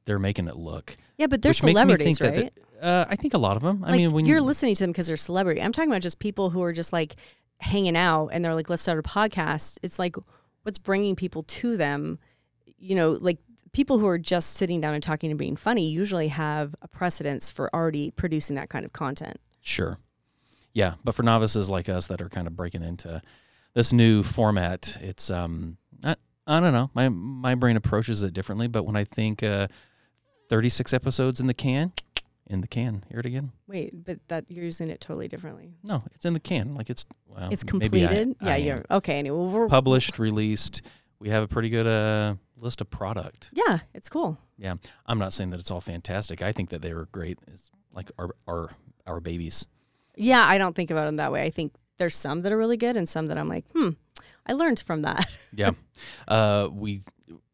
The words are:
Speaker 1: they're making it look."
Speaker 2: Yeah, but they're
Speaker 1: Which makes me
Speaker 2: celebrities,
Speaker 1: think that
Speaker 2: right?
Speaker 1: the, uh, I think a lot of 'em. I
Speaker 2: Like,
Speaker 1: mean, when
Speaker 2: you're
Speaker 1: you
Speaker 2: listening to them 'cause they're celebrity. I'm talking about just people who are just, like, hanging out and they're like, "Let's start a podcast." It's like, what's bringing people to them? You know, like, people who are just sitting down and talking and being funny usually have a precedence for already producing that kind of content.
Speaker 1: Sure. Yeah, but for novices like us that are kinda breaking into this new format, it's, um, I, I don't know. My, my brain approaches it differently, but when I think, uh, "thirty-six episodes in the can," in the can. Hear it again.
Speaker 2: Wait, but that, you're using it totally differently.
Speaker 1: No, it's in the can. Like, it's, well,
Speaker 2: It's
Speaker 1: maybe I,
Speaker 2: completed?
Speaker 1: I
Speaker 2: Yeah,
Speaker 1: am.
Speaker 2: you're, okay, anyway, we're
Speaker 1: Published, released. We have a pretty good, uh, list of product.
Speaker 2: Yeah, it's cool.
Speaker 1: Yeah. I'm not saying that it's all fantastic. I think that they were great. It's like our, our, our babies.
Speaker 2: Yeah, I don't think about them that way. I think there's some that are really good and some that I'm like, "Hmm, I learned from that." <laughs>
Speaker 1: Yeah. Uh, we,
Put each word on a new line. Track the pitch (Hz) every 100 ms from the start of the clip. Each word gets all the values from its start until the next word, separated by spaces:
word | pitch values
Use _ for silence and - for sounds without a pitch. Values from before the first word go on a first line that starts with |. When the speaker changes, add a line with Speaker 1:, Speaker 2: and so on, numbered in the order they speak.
| -
Speaker 1:
they're | 101
making | 98 101 85
it | 69
look." | 82 76 - - _ -
Speaker 2:
Yeah, | 294
but | 254
they're | 285
Speaker 1:
Which | -
makes | 156
me | 190
Speaker 2:
celebrities, | - - 156 156
Speaker 1:
think | 135
that | -
Speaker 2:
right? | 247 - _ 113
Speaker 1:
the, |
uh, | 170 180 170
I | -
think | 285
a | 180
lot | 104 101
of |
'em. | 160 202
I | 180
Speaker 2:
Like, | 175
Speaker 1:
mean, | 170
when | 156
Speaker 2:
you're | 156 311
Speaker 1:
you |
Speaker 2:
listening | 254 294 262 196
to |
them | 185
'cause | 170 165
they're | 156
celebrity. | - 180 185 156
I'm | 196
talking | 269 320
about | 196
just | 180 -
people | 208 202 190
who | 180
are | 175
just, | 165 170
like, | 170 156 - - _ _ _
hanging | - 202 185
out | 165 180 160 156
and | 175
they're | 170
like, | 160 156
"Let's | 170
start | - 160
a |
podcast." | - 202 214 196 156 151 - -
It's | 175 -
like, | 180 - - _ _ _
what's | 214 190
bringing | - 196 202
people | 185 185 160
to | 156 - 240 220
them? | 147 143 156 165 _ _ _ _ _ _
You | 185
know, | 190 160 143
like, | 180 170 _ _ _
people | - 277 247
who | 208
are | 175
just | 160 175 -
sitting | - 180 175
down | 151
and | 151
talking | 165 151 160
and | 151
being | 143 147
funny | 214 240 160
usually | 156 202 180 156
have | 143 151 151 147 151
a | -
precedence | - 180 - 147 135 -
for | - 131
already | 165 165 151 147
producing | - 175 156 - 139
that | 151
kind | - -
of |
content. | - 135 143 - - _ _
Speaker 1:
Sure. | - - 85 87 _ _ _ _ _ _ _
Yeah, | 107 92 90
but | 120
for | 113
novices | 117 113 110 107 95
like | 95 90
us | 90 -
that | 90
are | 87
kinda | 95 82
breaking | 87 87 85
into | 85 87 85 82 - - _ _ _
this | 120 113
new | 120 113 107
format, | 95 - 107 101 87 92 - -
it's, | 92 - -
um, | 87 85 82 82 90 _ -
I, | 147 - _ _ -
I | 156
don't | 175
know. | 120 135
My, | 120 131
my | 90 113 131 127 127
brain | 123 110
approaches | - 107 110 104
it | 98
differently, | 87 - 98 117
but | 113
when | 101
I | 104
think, | 101 - 110 104
uh, | 107 98 98 - _ _ _ _ _ _ _
"thirty-six | 110 120 - -
episodes | 127 135 135 131 123
in | 127
the |
can," | 120 135 135 175 - - - - _ -
in | 95
the | 98
can. | 117 120 101 -
Hear | 117
it | 123
again. | 131 139 - -
Speaker 2:
Wait, | 190 - 170
but | 175 170 -
that, | 165 -
you're | 175
using | 170 165 160
it | -
totally | - - -
differently. | - 165 - 175 165
Speaker 1:
No, | 202 151 -
it's | -
in | 175
the | 160
can. | - 170 120 143
Like, | 113
it's, | 120 - - _
well, | 101 92
Speaker 2:
It's | 101 -
Speaker 1:
maybe | 190 220 190
I, | 175
Speaker 2:
completed? | 196 240 -
Speaker 1:
I | 190
Speaker 2:
Yeah, |
Speaker 1:
am. | 143
Speaker 2:
you're, | 143 131 -
okay, | 196 - 143
anyway, | 139 156
we're | 185 214 226
Speaker 1:
Published, | 131 131 131 - -
released. | 110 107 107 104 - - - - _ _
We | 104
have | 107
a | 104
pretty | 120 113
good, | 113 113
uh, | 110 107 107 104 98 - -
list | 117 -
of | 107
product. | - 98 110 - - -
Speaker 2:
Yeah, | - 453 175 -
it's | - -
cool. | 311 262 151 _ -
Speaker 1:
Yeah. | 98 90 - - -
I'm | 113
not | 95
saying | - 92
that | 90
it's | -
all | 90
fantastic. | - 85 - 95 101 85
I | 98
think | 107 87
that | 82
they | 85
were | 82 80
great. | 95 85 - -
It's | 98 - _ _
like | - 95 -
our, | 87 - -
our, | 85 80 - - _
our | - 85
babies. | 85 85 82 - - _ _ _ _
Speaker 2:
Yeah, | - 226 254 175
I | 190
don't | 185 165
think | 170
about | 160 151
them | 151
that | 143
way. | 135
I | 156
think | - 156 - _ -
there's | 175
some | - 139 160
that | 190
are | 220
really | 226 233
good | 233 233
and | 170
some | 160 156
that | 156
I'm | 156
like, | - -
"Hmm, | 320 202 156 _ - - _ -
I |
learned | 269 330 233
from | - 160
that." | 151 - 190 -
<laughs> | - 101
Speaker 1:
Yeah. | 98 - _ - - - -
Uh, | 110 104 104 95
we, | 101 104 98 98 _ _ 82 _